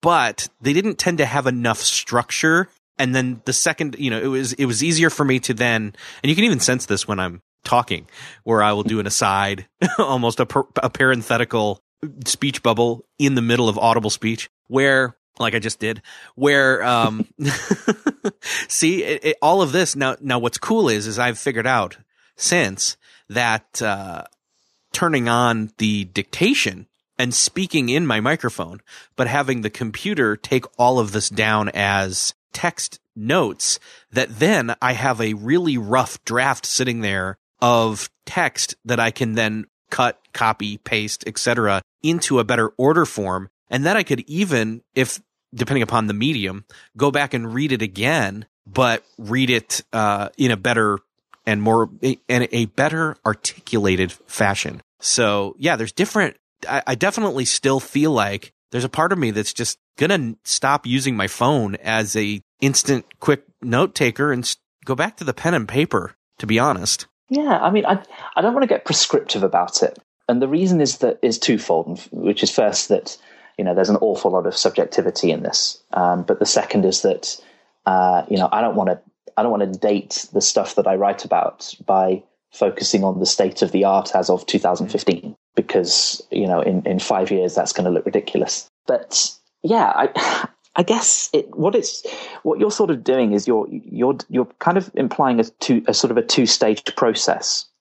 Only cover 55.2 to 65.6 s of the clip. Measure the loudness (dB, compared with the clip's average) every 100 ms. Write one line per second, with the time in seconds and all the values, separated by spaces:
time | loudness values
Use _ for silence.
55.2 | 2 0 -2 -4 -2 -2 -4 -2 -2 0
56.2 | -2 -4 _ _ -4 -4 -2 -2 -2 0
57.2 | -4 -2 -2 0 2 0 0 0 2 2
58.2 | 0 -2 -10 _ _ -4 -4 0 0 2
59.2 | 0 -2 -4 -4 -6 -8 _ -2 0 2
60.2 | -2 -8 -6 -2 0 0 0 -2 0 -2
61.2 | -2 0 2 2 0 -4 -2 0 0 -2
62.2 | -2 -4 -10 _ 0 0 0 -2 -2 _
63.2 | 0 0 _ _ -2 0 0 0 -2 0
64.2 | -2 -2 -4 -8 _ _ -6 -2 -2 -4
65.2 | -6 -2 0 0